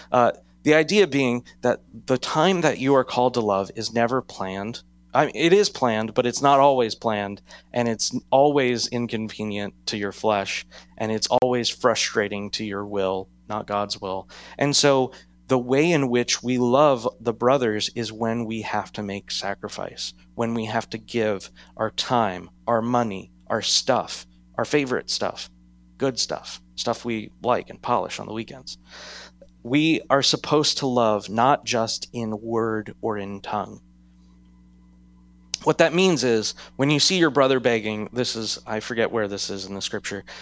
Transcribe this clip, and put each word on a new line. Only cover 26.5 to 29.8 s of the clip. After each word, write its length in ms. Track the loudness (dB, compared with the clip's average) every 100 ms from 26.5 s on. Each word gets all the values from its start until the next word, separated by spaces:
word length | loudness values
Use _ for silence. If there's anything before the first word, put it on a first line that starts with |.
| -18 -16 -8
stuff 300 | -4 -4 -4
we 260 | -6 -8 -6
like 280 | -2 0 -2
and 120 | -10
polish 380 | -2 -2 -2 -8
on 80 | -10
the 60 |
weekends. 440 | -10 -10 -14 -16 -18 -20 -20 -18 -18 -20 -20 -20 _
We 360 | -2 2